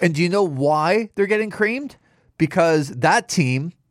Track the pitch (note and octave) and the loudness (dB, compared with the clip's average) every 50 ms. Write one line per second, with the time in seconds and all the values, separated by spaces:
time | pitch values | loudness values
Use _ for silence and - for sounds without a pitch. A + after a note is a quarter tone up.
0 | - F3 D#3+ C#3+ F3 F3 F3+ G3+ G3+ F3 C#3+ C3 C#3 C#3+ D3+ D3+ D3+ E3 F#3+ A3 | -2 0 0 0 0 0 2 0 0 0 -2 -2 0 0 2 2 2 2 0 0
1 | A#3 G#3 _ - G3+ G3 G#3+ G#3 A3 G#3+ - - G#3 G#3+ A3+ C4 D4 C4+ - _ | -2 -4 _ -2 -2 0 0 -2 -2 -4 -4 -2 -2 -2 -2 -4 -8 -10 -14 _
2 | _ _ _ _ _ _ _ - D#3+ D3+ - F#3 E3+ E3 D#3+ D#3 C#3+ C#3 - B2 | _ _ _ _ _ _ _ -2 -2 0 2 2 2 4 4 2 0 -2 -4 -2
3 | C#3 D#3+ F3+ - - - - - D3+ B2+ B2+ C3 D3 E3+ - _ _ _ | 0 2 2 2 0 -2 -2 -2 0 0 0 -2 -4 -6 -10 _ _ _